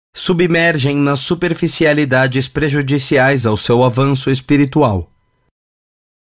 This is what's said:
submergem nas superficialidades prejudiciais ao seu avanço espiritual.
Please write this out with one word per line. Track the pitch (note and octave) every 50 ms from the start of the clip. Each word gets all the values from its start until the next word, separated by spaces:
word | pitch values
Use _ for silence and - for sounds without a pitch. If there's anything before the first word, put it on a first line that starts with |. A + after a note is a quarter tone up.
| _ _ -
submergem | - - - F#3 E3+ F3+ F3 E3 E3+ E3 E3+ E3 D3+ B2 C#3+ C#3+
nas | C#3+ C#3+ C#3+ C#3+ C3+
superficialidades | - - F3+ E3+ F3+ F3 E3 - - E3 D#3+ - E3 D3+ D3 D3+ D3+ C3+ B2+ C3 C3 C3+ B2 C3+ C3 -
prejudiciais | - D3+ C#3+ D3+ C#3 D3 C#3 C3 C#3+ C#3+ C3 - D#3 C3+ B2+ C3+ C#3+ C3 A2+
ao | A2+ G#2+
seu | G#2 - - A#2+ A#2+ B2+
avanço | B2+ A2+ A#2+ C3+ C#3 C#3 C3+ - -
espiritual. | C3+ C3 - - D3 C#3 C#3+ C3+ C3+ D#3 D3 B2 G#2 F#2 E2+ - _ _ _ _ _ _ _ _ _ _ _ _ _ _ _ _ _ _ _ _ _ _ _ _